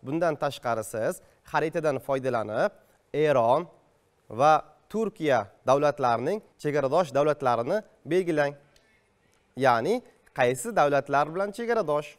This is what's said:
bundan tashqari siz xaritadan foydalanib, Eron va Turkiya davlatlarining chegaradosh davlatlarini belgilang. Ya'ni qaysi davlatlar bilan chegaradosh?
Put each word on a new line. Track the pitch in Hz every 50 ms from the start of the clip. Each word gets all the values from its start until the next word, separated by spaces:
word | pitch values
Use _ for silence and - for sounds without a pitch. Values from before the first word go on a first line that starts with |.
| -
bundan | 123 139 165 180 165 151
tashqari | 143 - 143 135 - - 123 117 113 107
siz | - - 113 95 139 185 - _ _ _ _ _ -
xaritadan | - 156 147 160 156 175 156 156 139 131 -
foydalanib, | - 139 135 127 131 123 117 107 104 107 120 165 208 - _ _ _ _ _ _ _ -
Eron | 143 156 151 143 131 113 113 127 151 180 160 _ _ _ _ _ _ _ _ _ _ _ _
va | 107 110 135 151 156 147 - - - _ _ _
Turkiya | - 214 226 202 196 - 165 147 131 117 101 98 - _ _
davlatlarining | 123 131 143 147 147 143 - 135 123 117 113 120 151 196 214 - _ _ _ -
chegaradosh | 151 139 147 135 131 135 170 190 143 123
davlatlarini | 139 147 151 147 147 139 127 120 113 120 131 180 214 208 _ _ _ _ -
belgilang. | 156 185 190 170 165 151 147 143 143 143 _ _ _ _ _ _ _ _ _ _ _ _ _ _ _ _ _ _ _
Ya'ni | 127 131 131 123 117 113 160 226 254 240 - _ _ _ _ _ -
qaysi | 131 123 131 131 - 226 220
davlatlar | 190 151 147 143 139 - - 139 139 147 147 160
bilan | 180 196 202 196 -
chegaradosh? | 240 226 233 220 202 151 147 147 151 - -